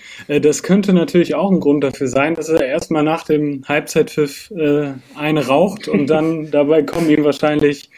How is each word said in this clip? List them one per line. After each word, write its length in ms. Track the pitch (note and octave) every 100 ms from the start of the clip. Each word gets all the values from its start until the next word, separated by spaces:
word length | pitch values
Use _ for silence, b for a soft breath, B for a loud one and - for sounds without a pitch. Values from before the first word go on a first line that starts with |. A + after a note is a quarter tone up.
| B B B
Äh, 120 | D3
das 220 | D3 C#3+
könnte 300 | - G3 G3+
natürlich 400 | F3+ E3 F3 E3
auch 160 | D3 G3
ein 80 | F3+
Grund 240 | C#3+ D3
dafür 240 | C#3 - C3+
sein, 260 | C3 D3
dass 140 | E3 D#3
er 180 | D#3+ C3
erstmal 360 | D3+ E3+ D#3+
nach 200 | D3+ D#3+
dem 380 | - D3+ D3 C#3+ C3
Halbzeitpfiff, 800 | D3 D3+ D#3+ C#3+ - D3 - -
äh, 400 | G3 D3 D3 D3 C3 -
eine 320 | - D3 D#3+ B2+
raucht 420 | C#3 F#3 - -
und 200 | D3+ C#3
dann 420 | D#3 D#3+ E3 D3+
<laughs> 0 |
dabei 320 | D3 C#3+ D#3+
kommen 260 | C#3+ E3+ E3
ihm 120 | D3+
wahrscheinlich, 680 | D3 C#3 D3+ D3+ D3 C#3+ -